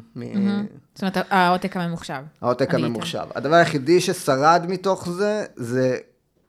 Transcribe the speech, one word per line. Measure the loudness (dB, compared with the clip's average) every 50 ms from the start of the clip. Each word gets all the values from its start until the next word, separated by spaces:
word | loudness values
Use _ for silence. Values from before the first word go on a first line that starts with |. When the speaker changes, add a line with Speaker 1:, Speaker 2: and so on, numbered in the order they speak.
| -18 _ -14
Speaker 1:
מ- | -12 -12 -6 -2 0 0
Speaker 2:
מהמם. | 0 0 -2 -4 -6 -12 -18 _ _ _
זאת | -6 -6
אומרת, | -2 -2 -2 -2 0
העותק | 2 2 4 4 2 0 -2 -6 -6
הממוחשב. | -4 -6 -6 -6 -8 -10 -10 -12 -12 -12 -16 _ -4
Speaker 1:
העותק | -2 -2 0 0
Speaker 2:
הדיגיטל. | 0 0 2 0 0
Speaker 1:
הממוחשב. | -2 -2 -4 -6 -6 -6 -8 -8 -6 -8
הדבר | -6 0 4 6
היחידי | 6 6 4 2 -2 2 4 4 4
ששרד | 4 2 -4 -2 0 0 2 4 6 4 4 4 2 -2
מתוך | -6 -2 0 -2 -2 -2 -4 -8
זה, | -4 -2 -2 -2 -2 -2 -6 -8 -10
זה | -10 -6 -2 0 0 2 2 0 -2 -6 _ _ _ _ _ _ _ _